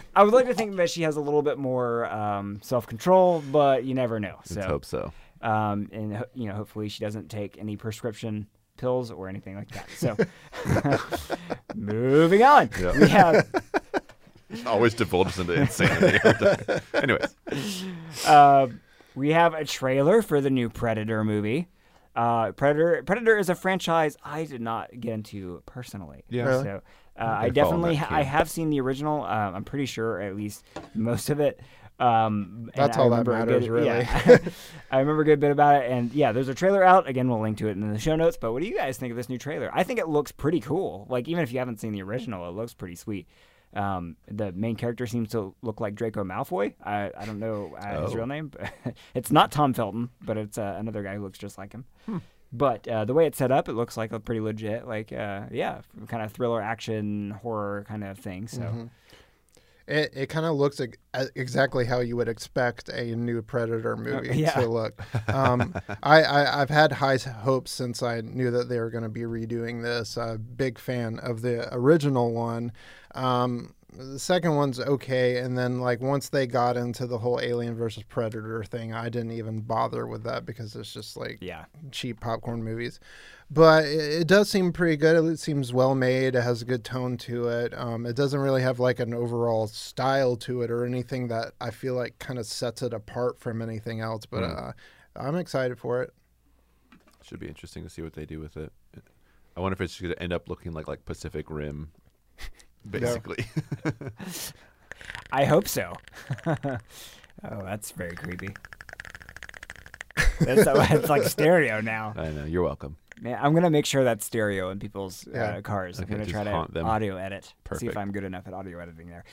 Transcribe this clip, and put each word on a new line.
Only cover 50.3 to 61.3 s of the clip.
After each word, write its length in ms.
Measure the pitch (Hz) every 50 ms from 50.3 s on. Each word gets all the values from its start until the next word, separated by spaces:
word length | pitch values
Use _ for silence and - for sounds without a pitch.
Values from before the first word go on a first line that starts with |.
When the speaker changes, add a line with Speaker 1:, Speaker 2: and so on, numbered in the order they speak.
| 110
Speaker 1:
it's, 200 | 107 107 104 - 123
uh, 180 | 107 101 92 90
another 240 | 107 113 107 107
guy 120 | 101 95 98
who 80 | 104
looks 160 | 101 95 - -
just 180 | 104 101 - -
like 140 | 98 101
him. 120 | - 113 127 - - _ _
Speaker 2:
Hmm. 140 | - 220 165 - - _ _ _ _
Speaker 1:
But, 340 | 135 120 143 135 117 101 - -
uh, 160 | 117 110 107
the 60 | 110 131
way 120 | 160 165
it's 100 | 147 - -
set 120 | 139 123
up, 180 | 131 147 - -
it 40 |
looks 240 | 127 110 120 - -
like 160 | 117 110 107
a 80 | 113 110
pretty 200 | - - 117 110
legit, 460 | 107 110 110 107 110 104 107 120 120
like, 260 | 123 113 107 110 -
uh, 300 | 131 123 110 101 98 98 110 -
yeah, 300 | - 131 175 - - - - _ - - 107 -
kind 140 | 120 117
of 80 | 110 107
thriller, 280 | - - 123 117 117 113
action, 680 | 101 107 113 107 - 117 110 107 104 104 104 104 104 101 104 101
horror 420 | - 120 110 107 104 101 101 101 101 -
kind 160 | 110 107 104
of 140 | 98 98 -
thing. 300 | - 104 92 92 104 110
So. 120 | 135 127
Speaker 3:
Mm-hmm. 240 | 117 110 113 117 117 117 - _ _ _ - - - _ _ _ _ _ _ _ _ _ _ _ _ -
It, 220 | 143 151 151 - -
it 120 | 135 135 131
kinda 200 | - 160 160 165
looks 300 | 156 139 143 143 139 -
ex-, 180 | 135 113 - - _ _ -
e-, 100 | 127 135 127